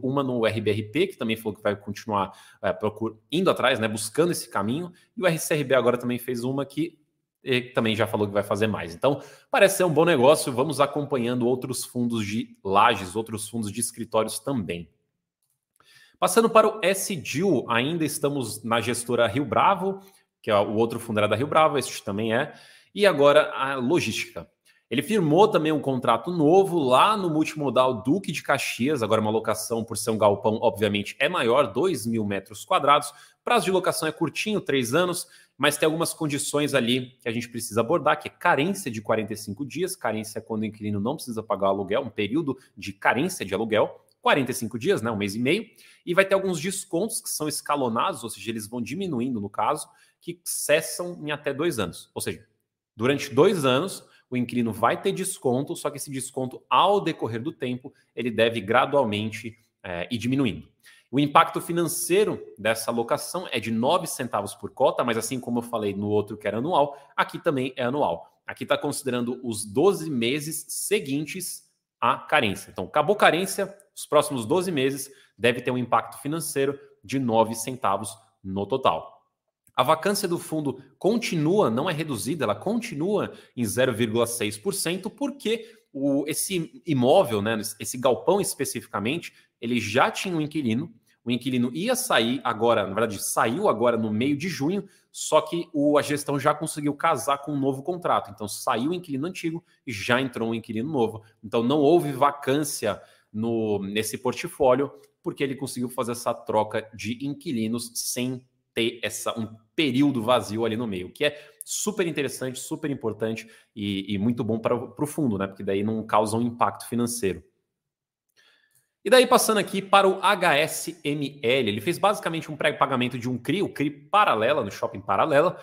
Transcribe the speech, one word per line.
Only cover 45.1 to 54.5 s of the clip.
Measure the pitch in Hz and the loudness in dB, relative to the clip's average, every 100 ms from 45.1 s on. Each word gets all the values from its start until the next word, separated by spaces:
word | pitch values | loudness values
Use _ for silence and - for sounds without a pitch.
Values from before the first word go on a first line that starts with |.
um | 107 | -2
mês | 101 | -4
e | 104 | -2
meio, | 123 190 226 _ - _ - | 0 0 -2 _ -20 _ -4
e | |
vai | 175 | 2
ter | 190 | 4
alguns | 196 190 170 | 2 0 -2
descontos | 170 190 - 170 220 - | -4 -6 -4 -4 -2 -6
que | - | -8
são | - 151 | -6 -4
escalonados, | 147 - 147 127 113 165 156 | -6 -4 0 0 0 -2 -2
ou | 113 | -8
seja, | - 101 | -10 -8
eles | 113 101 | -8 -8
vão | 123 | -8
diminuindo | 110 151 190 127 123 117 | -8 -6 -4 -2 -2 -4
no | 101 | -6
caso, | - 110 151 - _ _ _ | -2 -2 -2 -4 _ _ _
que | - 175 | -14 -12
cessam | - - - 151 165 - 175 175 | -8 -6 2 2 2 -8 -8 -8
em | 151 | -6
até | 143 147 | -4 -4
dois | 139 170 127 | -2 -2 0
anos. | 87 80 - | -4 -6 -12
Ou | - | -8
seja, | 113 85 - _ _ _ _ - | -8 -8 -12 _ _ _ _ -2
durante | 117 143 - | 0 0 0
dois | 117 180 196 | 4 4 4
anos, | 135 127 190 - - _ - | 2 2 0 -8 -18 _ -8
o | 123 | -4
inquilino | 120 | -2